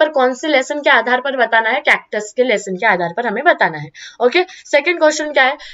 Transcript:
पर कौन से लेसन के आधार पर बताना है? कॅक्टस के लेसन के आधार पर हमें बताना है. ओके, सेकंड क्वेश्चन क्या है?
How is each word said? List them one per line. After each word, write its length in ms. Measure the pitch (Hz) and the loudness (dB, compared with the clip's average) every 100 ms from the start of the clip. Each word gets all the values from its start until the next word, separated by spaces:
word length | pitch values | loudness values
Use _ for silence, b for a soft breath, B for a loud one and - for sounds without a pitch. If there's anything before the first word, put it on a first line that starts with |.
पर 80 | 311 | 0
कौन 260 | 294 254 | 2 0
से 180 | 254 311 | 0 0
लेसन 260 | 277 262 294 | 0 0 -2
के 120 | 294 | 2
आधार 300 | 254 220 247 | 2 2 -2
पर 160 | 277 262 | -2 -2
बताना 320 | 226 226 226 | 0 2 0
है? 120 | 240 | -2
कॅक्टस 520 | 254 202 - 220 214 - | 0 -2 -2 -8 -4 -2
के 120 | 254 | 0
लेसन 260 | 202 196 | -2 -4
के 120 | 185 226 | -2 0
आधार 260 | 180 170 170 | 0 -2 -4
पर 100 | 240 | -4
हमें 180 | 208 | 0
बताना 340 | 330 320 185 156 | 2 2 0 -2
है. 100 | 147 B B - | -12 B B -2
ओके, 220 | 247 330 359 | 0 2 -2
सेकंड 500 | - - 285 311 339 | -8 -2 0 0 2
क्वेश्चन 340 | 311 302 302 | 2 0 -2
क्या 120 | 285 | 0
है? 120 | 262 294 B | 0 -2 B